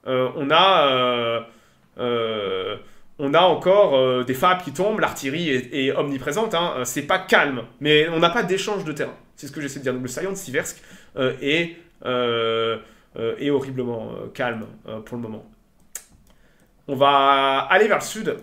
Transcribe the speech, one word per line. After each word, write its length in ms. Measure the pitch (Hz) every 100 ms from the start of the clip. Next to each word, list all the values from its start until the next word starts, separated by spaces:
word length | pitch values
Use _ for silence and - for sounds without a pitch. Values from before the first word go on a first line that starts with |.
| -
Euh, 200 | 127 127 139
on 160 | 139
a, 360 | 160 190 180 143
euh, 540 | 131 123 120 117 117 - _ _ _ _ -
euh, 760 | 123 120 113 110 98 92 95 104 - - - -
on 160 | 139
a 80 | 156
encore, 540 | 180 156 180 196 190 135
euh, 300 | 131 127 123
des 80 |
fabs 280 | 131 185 180
qui 120 | 147
tombent, 260 | 135 196 214
l'artillerie 520 | 151 - 135 151 170
est, 220 | 127 123
est 180 | 147 135
omniprésente, 600 | 151 147 135 147 156 220
hein. 200 | 170 175 127
Euh, 60 |
c'est 200 | 123 -
pas 160 | 156 185
calme, 440 | - 208 147 127 117 _
mais 300 | 147 151 160
on 100 | 165
n'a 100 | 165
pas 140 | 240
d'échange 400 | 185 190 - 208
de 80 | 156
terrain. 240 | 147 123 - _ _
C'est 100 | 139
ce 60 |
que 80 | 165
j'essaie 180 | 143 139
de 40 |
dire. 100 | 131
Donc 80 | 127
le 80 | 127
saillant 220 | 131 185
de 40 | 190
Siversk, 460 | - 135 170 - - - - -
euh, 180 | 127 120
est, 360 | 139 156 170 - - _ -
euh, 720 | 123 120 117 113 113 113 110 - _ _ -
euh, 200 | 113 113
est 120 | 143
horriblement, 580 | 143 131 131 120 117 110
euh, 160 | 110 110
calme, 320 | - 123 113 110 - -
euh, 100 | 110
pour 160 | 110 120
le 80 |
moment. 220 | 113 107 - _ _ _ _ - _ _ _ _ _ _ _ _ -
On 80 | 135
va 640 | 139 139 139 139 135 135
aller 280 | - 185 220
vers 120 | 170
le 40 |
sud. 320 | - 214 170 123